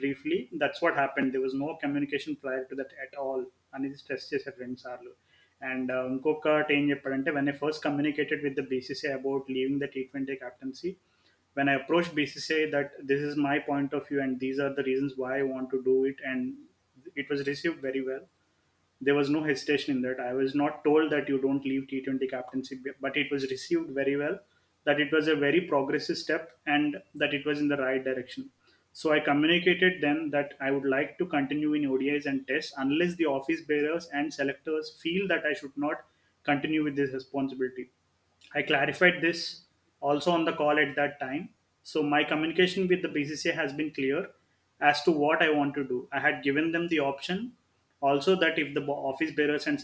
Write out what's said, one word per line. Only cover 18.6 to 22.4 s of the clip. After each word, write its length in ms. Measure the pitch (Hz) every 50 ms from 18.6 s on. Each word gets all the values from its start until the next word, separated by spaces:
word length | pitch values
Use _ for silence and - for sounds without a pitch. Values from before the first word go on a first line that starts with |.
| _ _ _ _ _ _ _ _
There 180 | 131 139 143 143
was 80 | 143 135 147
no 60 | 156 156 151
hesitation 400 | 143 - - - 147 139 - - 139
in 40 | 127 123
that. 120 | 127 131 127 123 123
I 20 | 127 135 135
was 100 | 135 139 143 143
not 120 | 151 151 - - 151
told 180 | 147 156 160 151 151
that 120 | 147 139 - 139
you 40 | 131 131 135
don't 160 | 139 139 135 135 135
leave 120 | 135 135 - 139
T 100 | 131 131 135
twenty 200 | 135 131 135 131 135
captaincy, 400 | 127